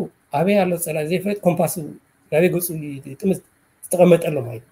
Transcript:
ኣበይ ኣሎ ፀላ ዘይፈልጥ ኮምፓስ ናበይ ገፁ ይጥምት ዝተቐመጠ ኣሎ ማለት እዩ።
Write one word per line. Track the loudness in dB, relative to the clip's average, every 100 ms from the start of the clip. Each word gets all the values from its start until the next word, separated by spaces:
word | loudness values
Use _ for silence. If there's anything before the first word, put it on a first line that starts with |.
| -4 -10 _
ኣበይ | -2 2 2
ኣሎ | 2 -2
ፀላ | -4 -4 -2
ዘይፈልጥ | -2 -2 0
ኮምፓስ | 0 2 0 -2 -10 -14 _ _ _
ናበይ | 2 2
ገፁ | 0 -4 -8 -10 -12
ይጥምት | -14 -4 -2 -2 -4 _ _ _
ዝተቐመጠ | -4 4 6 6
ኣሎ | 4 -4
ማለት | -6 -10
እዩ። | -16